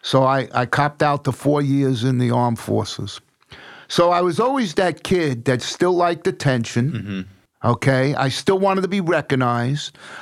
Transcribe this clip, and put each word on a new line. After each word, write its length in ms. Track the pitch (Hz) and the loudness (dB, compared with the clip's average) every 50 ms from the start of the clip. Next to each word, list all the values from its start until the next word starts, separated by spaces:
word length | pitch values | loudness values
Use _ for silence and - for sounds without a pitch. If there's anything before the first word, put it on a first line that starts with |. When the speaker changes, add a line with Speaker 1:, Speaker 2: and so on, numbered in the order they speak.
Speaker 1:
So 220 | - - - 135 135 | -6 2 2 2 4
I, 240 | 131 139 135 127 - - | 4 2 0 -2 -2 -2
I 100 | 123 123 | -2 -2
copped 380 | 117 - 143 143 147 147 _ 160 | 0 0 0 0 0 0 _ 0
out 200 | 147 143 143 - | 0 0 0 -2
to 60 | 139 | -4
four 300 | 120 - - 139 147 147 | -6 -2 0 0 0 2
years 420 | 143 139 139 139 139 131 135 113 113 | 2 2 2 2 2 2 0 0 0
in 140 | 131 131 123 | 0 0 0
the 140 | 123 120 | 0 0
armed 260 | 120 120 123 120 113 107 | 2 0 0 0 -2 -4
forces. 640 | - - 107 107 104 - - - 101 101 - - _ _ _ _ _ _ - - - - - - - _ | -4 -2 -2 -2 -2 -4 -8 -10 -10 -10 -10 -14 _ _ _ _ _ _ -20 -20 -20 -20 -20 -20 -12 _
So 200 | - - 175 175 | 0 2 4 4
I 100 | 175 175 | 4 2
was 180 | 180 180 165 - | 2 0 0 0
always 360 | 220 254 277 277 240 185 151 | 0 0 2 0 -2 -2 0
that 280 | - 190 180 160 - - | 0 0 0 0 -4 -2
kid 400 | - 190 180 165 147 131 117 117 | 0 0 0 2 0 -2 -2 0
that 160 | 135 127 120 | 0 0 0
still 300 | - - - - 180 180 | -2 -6 -2 0 2 2
liked 340 | 185 170 175 175 170 165 - | 4 4 2 2 0 0 -2
attention. 680 | 190 185 - - 139 127 123 113 - - 123 117 143 160 | -4 -4 0 0 0 0 0 -2 -2 -2 -2 -2 0 -2
Speaker 2:
Mm-hmm. 280 | 113 95 101 101 95 92 92 - _ _ _ _ _ - 113 123 | -4 -8 -6 -8 -8 -10 -10 -16 _ _ _ _ _ 0 0 0
Speaker 1:
Okay? 420 | - - 139 135 131 131 143 147 | 2 2 2 2 2 2 0 0
I 140 | 120 135 135 | 0 -2 -2
still 280 | 120 - - - 190 190 | -2 -2 0 0 2 2
wanted 240 | 190 196 190 190 185 | 2 2 2 2 0
to 40 | 190 | 0
be 140 | 185 202 | -2 -2
recognized. 960 | 180 160 175 156 143 - 143 131 127 120 120 120 120 123 143 147 - - _ - - - - - | 0 0 0 0 0 0 0 0 2 0 0 0 0 -2 -2 -4 -6 -10 _ -16 -20 -20 -18 -8